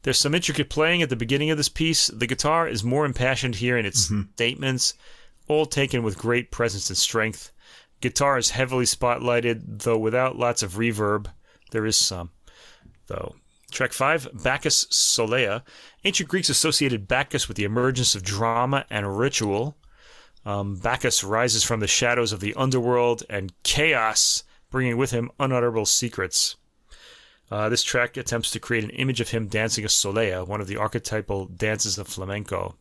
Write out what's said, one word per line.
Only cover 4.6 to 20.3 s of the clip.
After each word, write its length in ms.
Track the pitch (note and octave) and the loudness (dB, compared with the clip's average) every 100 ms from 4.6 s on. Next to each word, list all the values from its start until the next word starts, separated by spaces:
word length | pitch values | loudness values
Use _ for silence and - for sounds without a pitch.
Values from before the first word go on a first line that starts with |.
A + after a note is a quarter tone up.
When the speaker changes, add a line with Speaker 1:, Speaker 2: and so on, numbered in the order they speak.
| C3+ C3 - - - - - - - | -2 0 -2 -4 -20 -20 -20 -20 0
Speaker 1:
all 180 | D3+ D3+ | 0 2
taken 380 | - C#3 B2+ | 0 0 0
with 140 | A2+ F2+ | -2 -2
great 340 | A2+ A#2+ - | 0 0 -2
presence 380 | - A#2 G2 - | -2 -2 0 -4
and 80 | F#2 | 0
strength. 540 | - A2+ A2 G#2+ - - - - _ _ | 0 2 0 -4 -16 -20 -20 -20 _ _
Guitar 380 | B2+ - C#3+ C3 | -4 2 2 4
is 140 | - | 0
heavily 340 | B2 C3 B2+ A#2+ | 0 0 2 2
spotlighted, 760 | - B2 B2 B2 A#2+ A#2+ A2+ - G#2+ | 2 0 2 2 2 2 -2 -6 -4
though 140 | A#2+ A2+ | 0 2
without 400 | A2 B2 C3 - | 2 2 0 0
lots 240 | A#2+ A#2+ | 0 0
of 120 | G2+ | -4
reverb. 540 | F#2 A#2 G#2 G#2 G#2 G#2+ - _ _ - | -2 -2 0 0 0 -4 -14 _ _ -8
There 140 | A2+ A2 | -4 0
is 120 | G#2 | 2
some, 320 | - F2+ F2 _ - - - - - - - | 0 -2 -10 _ -20 -20 -20 -20 -20 -20 -10
though. 280 | - - - _ _ - | -8 -8 -12 _ _ -14
Track 200 | - B2+ | -4 -4
five, 360 | - C3+ D#3+ C3 | 0 0 0 -4
Bacchus 520 | A2 B2+ C#3 D3+ - - | -4 -2 0 2 0 2
Solea. 760 | - - - A2 B2+ A2 G#2+ - - - _ G3 | 2 2 2 2 2 0 -2 -6 -20 -20 _ -2
Ancient 240 | - D#3+ | 0 0
Greeks 200 | F#3 - | 0 2
associated 580 | C3+ D#3+ C#3+ C#3 A#2 G2 | 2 2 2 2 0 0
Bacchus 400 | B2+ C#3+ - - | 0 2 -2 -4
with 100 | - | -2
the 60 | G2+ | 0
emergence 480 | A2+ C3 B2+ A#2+ G#2 | 2 2 2 0 0
of 80 | |
drama 600 | F#2 G2+ A2+ A#2 B2+ C#3 - | -2 0 0 2 2 0 -2
and 280 | G#2+ G2+ G2 | -4 -2 0
ritual. 600 | C3 - G#2+ G2+ C3+ - - - - - - | 0 0 0 0 -2 -6 -20 -20 -20 -20 -20